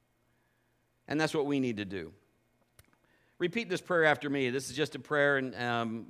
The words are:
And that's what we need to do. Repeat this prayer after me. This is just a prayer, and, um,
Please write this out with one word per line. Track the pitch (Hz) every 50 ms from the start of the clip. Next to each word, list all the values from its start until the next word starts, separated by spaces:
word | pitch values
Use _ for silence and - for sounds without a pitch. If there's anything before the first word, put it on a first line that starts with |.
| _ _ _ _ _ _ _ _ _ _ _ _ _ _ _ _ _ _ _ _ _ -
And | 143 151
that's | 156 147
what | - 156 139
we | 143 143 139
need | 131 123 117 104
to | 104
do. | 92 98 92 80 82 - _ _ _ _ _ _ _ _ _ _ _ _ - _ _ _ _ _ _ _ _ _ _ _ _
Repeat | 175 175 175 226 233 175
this | 180 160
prayer | - - 180 165 160
after | 156 143 120 139 147
me. | 139 143 135 123
This | 120 139 127 127
is | 123
just | 139 156 139 -
a | 135
prayer, | 120 - 147 147 143 143 143
and, | 135 131 127 -
um, | 104 120 120 120 117 117 113 113 117 98